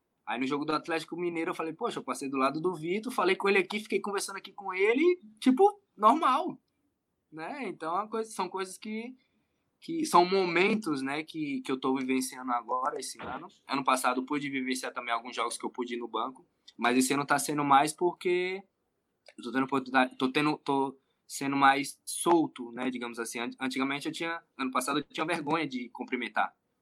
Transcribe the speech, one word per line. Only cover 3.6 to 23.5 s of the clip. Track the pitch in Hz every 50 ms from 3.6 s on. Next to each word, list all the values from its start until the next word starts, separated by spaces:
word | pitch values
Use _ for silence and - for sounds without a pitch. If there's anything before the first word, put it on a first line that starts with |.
| 185 185 208 214
fiquei | 214 - 220 190
conversando | - 208 196 196 196 - 196 190
aqui | - - -
com | - 196 190 185
ele, | 185 196 214 240 269 320 359 359 - - - - _
tipo, | - 254 262 262 392 415 415 - _ _ _
normal." | - 202 214 277 320 330 277 262 302 339 339 - - _ _ _ _ _ _ _ _ _ _ _ _ _ _
Né? | - 156 160 185 262 294 254 190
Então, | 156 - 160 160 170
é | 190
uma | 214 214
coisa, | 226 226 220 220
são | - - 190 180
coisas | - 185 190 185 185 -
que, | - 220 220 220 233 254 262 - _ _ _ _ _ _ _ _ _ _ _ _ -
que | - 165 165 156
são | - - 180 180
momentos, | 180 190 196 190 180 165 170 190 208 233 220 - 165 147 131 135
né, | 135 143 151 156
que, | - - 160 151 143 139 131
que | 131 -
eu | 135 131
tô | 139 135 131
vivenciando | 139 131 131 131 131 131 - 139 127 127 127 120
agora, | 120 113 113 127 127 131 151 151 135
esse | 127 - - 113
ano. | 113 117 127 135 165 190 - _ _ -
Ano | 135 139 135
passado | 135 131 127 - 127 127 131 131
eu |
pude | 131 147 147 147 139
vivenciar | 139 135 127 131 131 127 135 123 -
também | 123 120 120 117
alguns | 117 117 123 120
jogos | 123 117 120 - -
que | -
eu | 113
pude | - - 120 120 120
ir | 120
no | 120 113
banco, | 110 110 117 131 131 - - _ _ _ _ - -
mas | - 113 117 123
esse | 131 131 - 139
ano | 143 139
tá | - 143 139
sendo | - - 151 151 143
mais | 143 139 139 151 151 -
porque | - 180 175 165 - - 185 180 180 180 185 190 196 - _ _ _ _ _ _ _ _ _ _ _ _ - -
eu | - -
tô | 120 113
tendo | 135 135
oportunidade, | 135 143 135 131 127 123 131 127 127 -
tô | - 131 131 131
tendo, | 151 147 151 151
tô | - - - 139 135 135 139 131 - _ _ _ _ _
sendo | - - - 143 139 139
mais | 139 139 135 135 139 143 - - - _
solto, | - - - - 170 175 165 151 131 - - 120 117 117
né, | 123 127 127
digamos | 127 120 120 120 117 117
assim. | 113 113 - 120
An-, | 117 127